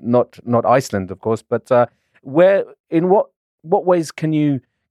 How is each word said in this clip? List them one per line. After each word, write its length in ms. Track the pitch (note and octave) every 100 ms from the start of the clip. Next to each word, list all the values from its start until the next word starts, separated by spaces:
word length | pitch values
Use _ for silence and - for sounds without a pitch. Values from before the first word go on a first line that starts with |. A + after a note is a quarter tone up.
not, 380 | G#2 A#2+ - - -
not 180 | A#2+
Iceland, 460 | A2 B2+ C3+ G2+ F#2
of 100 | F#2+
course, 220 | A2 A2
but, 280 | - A#2+ -
uh, 140 | B2 A#2+ _ _ _
where, 420 | - C3+ F#3 G3 - - _
in 220 | E3 F3+
what, 160 | G3+ - _ _ _
what 240 | D#3+ G3
ways 260 | E3 F3+ D3+
can 220 | - D#3
you, 300 | D#3 D3 C3+ - _ _